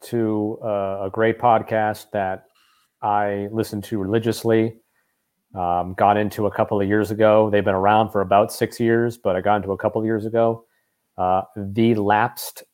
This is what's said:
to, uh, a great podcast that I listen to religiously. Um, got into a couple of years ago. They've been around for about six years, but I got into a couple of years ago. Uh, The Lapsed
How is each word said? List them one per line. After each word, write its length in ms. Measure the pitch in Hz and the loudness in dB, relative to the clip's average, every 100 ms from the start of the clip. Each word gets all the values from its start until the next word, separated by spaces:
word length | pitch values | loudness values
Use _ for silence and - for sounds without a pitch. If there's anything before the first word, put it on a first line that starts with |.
to, 580 | - 120 110 107 104 113 | -6 -2 0 0 -4 -6
uh, 420 | 113 101 98 98 95 | -6 -4 -4 -4 -6
a 40 | |
great 300 | 110 113 113 | 0 0 2
podcast 720 | 123 113 113 113 107 104 - | 2 2 2 -2 -2 -4 -6
that 360 | 104 95 95 _ _ _ _ _ _ | -4 -4 -6 _ _ _ _ _ _
I 460 | 104 104 104 101 101 | -2 0 0 -4 -6
listen 300 | 110 107 104 | -4 -4 -6
to 140 | 98 107 | -6 -6
religiously. 800 | 95 113 113 110 117 113 113 113 _ _ _ _ _ _ _ | -2 -2 0 -2 2 2 2 -4 _ _ _ _ _ _ _
Um, 400 | 98 87 87 87 | -6 -2 -2 -2
got 240 | 92 101 104 | 0 2 2
into 280 | 107 - 104 | 0 -2 -4
a 40 | |
couple 300 | - 110 104 | -2 -2 0
of 60 | 98 | 0
years 240 | 104 101 | 0 0
ago. 380 | 110 107 107 107 | 2 4 6 4
They've 140 | 104 | 2
been 120 | 98 95 | 2 2
around 340 | 98 107 110 | 4 2 2
for 80 | 101 | 0
about 320 | 95 98 107 | 2 2 2
six 260 | - 113 - | 0 -4 -2
years, 400 | 113 117 117 117 | 0 2 0 -2
but 200 | 101 92 | -2 0
I 40 | |
got 160 | 98 104 | 0 0
into 140 | 95 | 0
a 60 | 95 | -2
couple 240 | 110 113 | -2 -2
of 40 | 110 | -2
years 200 | 110 110 | -2 -2
ago. 400 | 117 113 113 _ _ _ _ _ - | 0 0 0 _ _ _ _ _ -4
Uh, 260 | 92 92 95 107 | -2 0 -2 -10
The 400 | 98 101 113 110 | -6 2 2 2
Lapsed 680 | 101 104 120 - - - - | 2 2 0 -4 -14 -16 -20